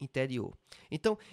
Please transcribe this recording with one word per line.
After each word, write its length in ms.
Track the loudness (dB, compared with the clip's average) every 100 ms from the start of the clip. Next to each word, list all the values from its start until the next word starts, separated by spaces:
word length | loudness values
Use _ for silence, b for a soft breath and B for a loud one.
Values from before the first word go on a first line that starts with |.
interior. 560 | -4 0 0 0 -4 -6 -18 B B
Então, 280 | 0 2 0 B